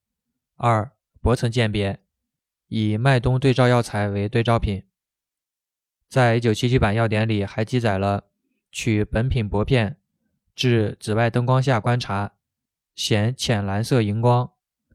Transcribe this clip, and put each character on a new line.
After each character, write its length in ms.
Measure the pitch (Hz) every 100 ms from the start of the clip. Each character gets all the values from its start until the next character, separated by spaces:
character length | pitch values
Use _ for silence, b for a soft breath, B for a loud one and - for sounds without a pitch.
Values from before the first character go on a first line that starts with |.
| _ _ _ _ _ _
二、 360 | 120 113 107 - _ _
薄 120 | 113
层 160 | 123 123
鉴 220 | 117 113
别， 280 | 104 98 98 _ _ _ _ _ _ _
以 320 | 110 107 107
脉 200 | 131 131
冬 200 | 127 127
对 140 | 135
照 140 | 127 123
药 120 | 123
材 280 | 117 104 104
为 200 | 101 101
对 140 | 117
照 160 | 113 117
品。 260 | 110 98 - _ _ _ _ _ _ _ _ _ _ _ _
在 280 | - 120 117
一 40 |
九 140 | 117
七 160 | 107 123
七 80 | 127
版 160 | 113
药 120 | 107 113
典 220 | 107 113
里 160 | 107
还 180 | 101 -
记 160 | 113 127
载 200 | 113 95
了 300 | 98 101 - _ _ _ _
取 320 | - - 107
本 240 | 104 110 131
品 180 | 127 104
薄 160 | 101
片 360 | 107 131 104 - _ _ _ _ _ -
至 400 | 131 120 104 -
紫 140 | -
外 160 | 107 117
灯 160 | 123
光 180 | 123 131
下 160 | 131 127
观 220 | 123 120
察， 320 | - 101 104 - _ _ _ _ _
显 420 | - - 110 107 131
浅 260 | - 110
蓝 220 | 101 101
色 160 | 117 131
荧 220 | 104 104
光。 300 | 120 123 123 - _ _ _